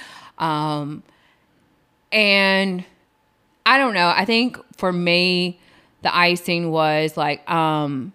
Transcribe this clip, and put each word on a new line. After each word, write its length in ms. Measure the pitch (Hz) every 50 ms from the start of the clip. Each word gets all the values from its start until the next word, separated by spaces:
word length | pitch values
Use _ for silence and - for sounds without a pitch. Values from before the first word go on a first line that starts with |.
| - - - - - - _ -
Um, 640 | 160 160 151 151 156 156 151 147 147 143 151 - - _ _ _ _ _ _ _ _ _ _ _ _ _ _ _ _ _ _ _ _ _
and 720 | - 220 208 202 196 196 196 196 190 190 196 196 185 180 185 - _ _ _ _ _ _ _ _ _ _ _ _ _ _ -
I 100 | 226 254
don't 160 | 269 277 247
know. 180 | 208 185 175 175 -
I 80 | - 190
think 320 | 220 226 226 247 247 - - - - - -
for 120 | - 185
me, 720 | 180 175 175 175 175 175 180 180 180 180 180 175 175 - _ _ _ _ _ _ _ _
the 160 | - - -
icing 540 | 175 175 175 175 175 - - 175 170 170 165
was, 480 | 160 160 156 156 151 151 156 160 156 165
like, 280 | 151 147 147 - - -
um, 640 | 170 165 160 156 156 151 151 143 143 131 120 190